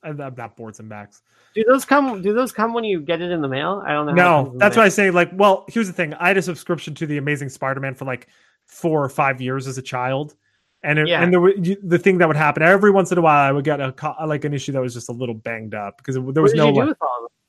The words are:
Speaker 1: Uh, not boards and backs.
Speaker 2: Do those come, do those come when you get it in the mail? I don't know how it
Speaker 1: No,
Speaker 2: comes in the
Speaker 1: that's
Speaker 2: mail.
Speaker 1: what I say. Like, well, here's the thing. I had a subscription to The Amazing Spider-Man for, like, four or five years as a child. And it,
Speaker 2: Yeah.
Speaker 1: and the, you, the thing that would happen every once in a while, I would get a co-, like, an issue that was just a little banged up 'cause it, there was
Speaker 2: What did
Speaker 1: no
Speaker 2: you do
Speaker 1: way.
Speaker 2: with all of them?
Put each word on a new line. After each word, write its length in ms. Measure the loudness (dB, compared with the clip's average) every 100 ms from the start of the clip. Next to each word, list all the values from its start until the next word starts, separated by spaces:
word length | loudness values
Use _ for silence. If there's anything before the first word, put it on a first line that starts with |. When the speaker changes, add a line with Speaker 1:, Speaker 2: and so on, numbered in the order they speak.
Speaker 1:
Uh, 100 | -14
not 440 | -12 -12 -12 -16 -16
boards 240 | -18 -16
and 80 | -16
backs. 320 | -16 -18 _ _ _ _
Speaker 2:
Do 80 | -2 2
those 160 | 2
come, 380 | 2 2 2 -2
do 100 | -2
those 180 | 0 -2
come 220 | -2 -4
when 120 | -2
you 160 | -2 -2
get 200 | -2 -4
it 100 | -2
in 120 | -4
the 60 | -2
mail? 340 | -4 -4 -4
I 80 | -4
don't 140 | -2 0
know 60 |
how 40 | 2
it 0 |
Speaker 1:
No, 200 | 4 4
Speaker 2:
comes 100 | 0
in 60 |
the 40 | 0
Speaker 1:
that's 180 | 2 4
Speaker 2:
mail. 60 |
Speaker 1:
what 40 | 4
I 20 |
say. 220 | 4 2
Like, 200 | 2 0
well, 320 | 2 4 2 -2
here's 180 | -6 -4
the 60 |
thing. 220 | -4 -6
I 140 | -2 0
had 100 | 0
a 40 |
subscription 520 | -2 -6 -6 -6 -8
to 120 | -8 -6
The 120 | -4
Amazing 320 | -4 -4 -6
Spider-Man 440 | -6 -4 -4 -6
for, 120 | -8 -8
like, 220 | -10 -12 _ _ _
four 400 | _ -6 -2 0
or 60 | 0
five 320 | 0 0 -2
years 240 | -4 -6 -6
as 100 | -10
a 60 |
child. 520 | -8 -6 -4 -4 -6 -12 _ _ _ _
And 160 | -2 0
it, 100 | 0
Speaker 2:
Yeah. 140 | 2
Speaker 1:
and 100 | 2
the, 80 | 4 4 2
you, 140 | -2 -4
the 160 | 0 2
thing 200 | 4 4
that 100 | 4
would 80 | 2
happen 260 | 0 2
every 280 | 4 6 6
once 200 | 4 2
in 60 | 2
a 60 |
while, 260 | 4 6 4
I 40 |
would 120 | 2
get 160 | 0 -2
a 120 | -4
co-, 220 | -6 -8 -6 -6
like, 180 | -4
an 80 | -4
issue 180 | -6 -6
that 100 | -4
was 100 | -4
just 160 | -8 -12
a 40 |
little 220 | -8 -8
banged 400 | -8 -10 -10 -10
up 280 | -10 -10 -10
'cause 120 | -8
it, 200 | -6 -2
there 80 | 2
was 100 | 4
Speaker 2:
What 40 | 4
did 20 |
Speaker 1:
no 80 | 4
Speaker 2:
you 80 |
do 60 | 4
Speaker 1:
way. 60 | 2
Speaker 2:
with 100 | -2
all 160 | -4 -6
of 60 |
them? 140 | -8 _